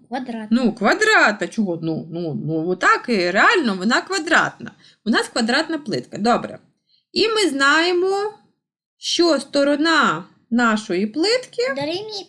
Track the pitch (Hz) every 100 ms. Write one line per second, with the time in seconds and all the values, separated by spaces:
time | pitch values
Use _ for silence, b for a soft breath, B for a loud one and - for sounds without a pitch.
0 | _ 254 247 233 214 233 240 - 208 349
1 | 427 403 269 208 175 - 196 160 160 156
2 | 160 165 165 175 151 160 165 180 392 440
3 | - 214 175 196 349 453 247 185 202 277
4 | 349 381 320 269 151 - - - b b
5 | 208 311 453 269 226 269 320 320 294 135
6 | - - 214 220 - 78 _ _ _ _
7 | _ - 440 440 370 269 277 311 339 359
8 | 370 392 415 415 _ _ _ _ _ _
9 | - - 339 277 - 285 277 285 330 311
10 | 220 160 185 _ _ 233 240 214 - 180
11 | 214 294 381 508 508 - 508 269 294 359
12 | 427 427